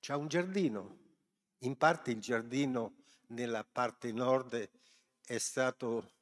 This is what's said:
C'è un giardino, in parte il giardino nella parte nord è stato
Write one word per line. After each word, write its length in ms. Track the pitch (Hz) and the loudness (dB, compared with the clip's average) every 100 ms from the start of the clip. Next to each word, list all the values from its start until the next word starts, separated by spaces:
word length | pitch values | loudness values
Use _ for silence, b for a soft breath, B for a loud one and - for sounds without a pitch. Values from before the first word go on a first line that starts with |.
C'è 140 | - | -4
un 140 | 143 151 | -4 0
giardino, 680 | 165 180 190 170 107 98 - - _ _ _ _ _ | 0 0 2 2 0 -8 -16 -20 _ _ _ _ _
in 180 | 127 135 | -4 4
parte 320 | 156 165 - | 4 4 -2
il 100 | 113 | -4
giardino 760 | 104 120 117 127 139 127 113 - b b b | 0 -2 0 0 0 0 -2 -6 b b b
nella 360 | 117 123 113 | -6 -2 -4
parte 480 | 107 - 123 117 123 | -4 -2 -2 -2 -6
nord 560 | 113 127 131 127 117 101 _ b b b _ | -2 2 2 2 -6 -6 _ b b b _
è 140 | - 120 | -6 -4
stato 760 | - - 127 127 123 117 98 _ | -2 0 0 0 -4 -4 -6 _